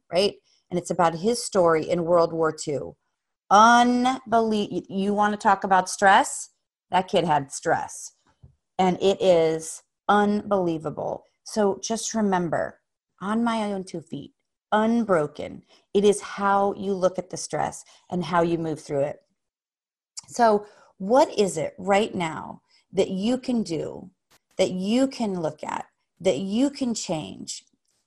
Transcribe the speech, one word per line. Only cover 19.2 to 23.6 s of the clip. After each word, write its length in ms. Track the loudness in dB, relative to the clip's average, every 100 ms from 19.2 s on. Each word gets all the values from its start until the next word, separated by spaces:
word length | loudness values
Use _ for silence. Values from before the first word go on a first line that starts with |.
| _ _ _ _ _ _ _ _ _ -20 -14
So 360 | 2 4 4 -2 _ _ -12
what 420 | 2 4 4 2
is 200 | -2 -2
it 160 | -8 -8
right 360 | 0 0 0
now 480 | -4 -6 -6 -12 -16 _ _ _
that 180 | -2 -2
you 260 | -2 -2 -2
can 260 | -2 -4